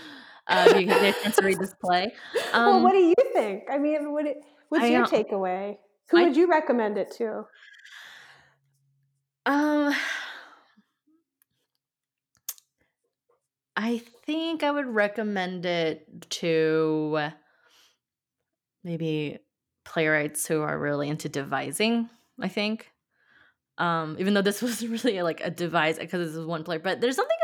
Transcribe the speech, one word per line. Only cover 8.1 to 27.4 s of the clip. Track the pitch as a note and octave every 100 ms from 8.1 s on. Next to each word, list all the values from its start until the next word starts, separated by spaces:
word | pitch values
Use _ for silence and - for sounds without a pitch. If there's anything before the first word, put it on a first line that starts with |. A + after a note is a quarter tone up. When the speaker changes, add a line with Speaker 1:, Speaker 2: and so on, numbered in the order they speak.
| - - - _ _ _ _ _ _ _ _ _ _ B3+
Speaker 1:
Um, | C#4+ D4+ D4+ C#4+ C#4+ - - - - - - _ _ _ _ _ D#4+ _ _ _ _ _ _ _ _ _ _ _ _ - - _ _ _ _ _ _ _ _ _ _ _ -
I | A3 A#3 - _ -
think | D#4 E4 D#4+
I | D4
would | C#4+ B3+
recommend | G#3+ G#3 G#3 G#3+ G3 F3+ F#3 F3
it | E3+ D#3+ D#3 - E3+ -
to | - E3+ D#3+ D#3+ D#3+ D#3 D#3 D3+ D#3 D3+ D#3 _ _ _ _ _ _ _ _ _ _ _ _ _ _
maybe | F3 E3 D#3+ D#3 D3 - _ _ _ _
playwrights | - - D#3 D3+ D3+ - -
who | D#3+
are | D3+ D3+
really | D3 C#3+ C#3+
into | D3+ D3+
devising, | C#3+ C#3 C#3 C3+ D3 A3 A#3 A#3 _ _ -
I | F#3+
think. | G#3+ G#3 A3 - _ _ _ _ _ _ _ _ -
Um, | F3 E3 D#3+ D#3
even | F#3+
though | G3+
this | G3 G3+
<laughs> |
was | B3 G#3+ A#3
really, | A3+ B3 F#3+
like, | F3 D#3
a | F3+
devise, | E3 E3+ E3 D#3 D#3+
'cause | E3
this | F3+ E3+ D#3+
is | D#3+
one | E3
play, | D#3+ E3
but | F#3+ F3
there's | A#3+ C4
something | B4+ E5